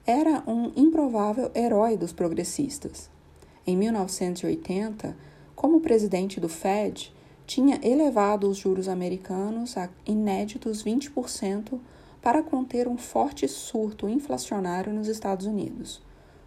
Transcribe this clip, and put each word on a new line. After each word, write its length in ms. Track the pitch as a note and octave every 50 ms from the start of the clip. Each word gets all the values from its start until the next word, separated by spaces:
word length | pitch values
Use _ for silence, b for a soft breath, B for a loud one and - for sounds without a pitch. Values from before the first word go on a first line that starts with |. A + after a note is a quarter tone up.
| B
era 360 | - A#3+ C#4+ D#4 D#4+ D4 - -
um 260 | - A3+ A#3 A#3 - -
improvável 720 | B3 C#4+ D#4+ D#4+ D#4+ D4 B3+ A3+ G#3 G#3 G#3 G#3+ B3+ A#3+ - -
herói 420 | A3 A#3 A#3 A3 G3+ A3 A#3 A3
dos 160 | F3+ E3+ E3+
progressistas. 960 | - - F3+ E3 E3 E3 F3+ - - - C#3 - - - - - - - - - - - - - b b b b b b b
Em 100 | F#3 F3+
mil 160 | F#3 G#3 A#3
novecentos 500 | A3+ G#3 F#3 F#3+ - - F#3 F3+ F3+ F3+
e 40 | -
oitenta, 680 | D#3+ D#3+ D#3+ - - F3+ G3 G#3+ A3 G#3+ - - - - B B B B B B B B
como 260 | - - D4 E4 D#4+
presidente 600 | E4 - A#3 A3 G#3 G3 F#3+ F3+ F#3+ G3 - F#3
do 80 | F3 E3
Fed, 680 | - - - F#3+ G3 G#3+ G#3 F#3 F3+ - - - B B B B B B B
tinha 340 | - - B3 C4 C#4 B3+ -
elevado 680 | - A3+ C4 D4+ D#4 C#4+ A#3+ G#3 G3+ G3+ G#3 G3+ G3+ G3
os 100 | G3 G3
juros 300 | - G3 F#3+ F#3+ F#3 F#3+
americanos 880 | F#3 F3+ F3+ F3+ F#3 F#3 - - F#3 F#3+ G3 G#3+ A3+ A#3 A#3+ A#3+ -
a 120 | G3 F3+ F3+ - - -
inéditos 760 | - G#3+ G#3+ G#3+ G#3 F#3+ F#3+ G#3 G#3+ - B3 - A3+ G#3+ G#3+
vinte 280 | - G#3 A3+ C#4+ - -
por 180 | - C4 B3 -
cento 520 | - - G#3 F#3+ G3 G#3 G#3+ - C4 B3 B B B B B B B B
para 200 | - A#3+ C4+ D#4
conter 440 | D#4 - C#4+ C4 C4 - - A#3+ B3
um 120 | B3 A#3+ A#3+
forte 500 | - - - A3+ A#3 D4 - - C4+ C4+
surto 600 | - - - - - A3 G#3+ G#3 G#3+ - - G3+
inflacionário 840 | A#3 D4 C#4+ - B3+ B3 - - A3+ G3+ F#3 F3 F3 F#3 F#3+ G#3
nos 160 | G#3+ G#3+ G#3+ G#3+
Estados 380 | A3 A3 - G3 G3 F#3 F#3+
Unidos, 560 | G#3+ G#3+ F#3+ E3 - - - - - - - b b b b b b b b b